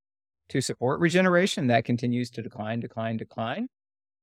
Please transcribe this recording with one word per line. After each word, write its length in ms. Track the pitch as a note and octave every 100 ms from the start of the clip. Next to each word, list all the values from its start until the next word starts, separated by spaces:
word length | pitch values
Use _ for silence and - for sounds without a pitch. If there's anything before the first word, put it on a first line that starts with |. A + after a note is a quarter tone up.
| _ _ _ _ _
to 120 | C#3+
support 380 | B2 A#2 A#2+ D#3+
regeneration. 680 | E3+ F#3 F#3 F3 G3 - C3
That 180 | A#2+ A#2+
continues 460 | A#2+ A#2+ A#2+ B2
to 100 | -
decline, 380 | A2+ - G#2+ A#2
decline, 360 | A#2 A2+ A2+ A2+
decline. 520 | - - A2+ D#3+ B3+ _ _ _ _ _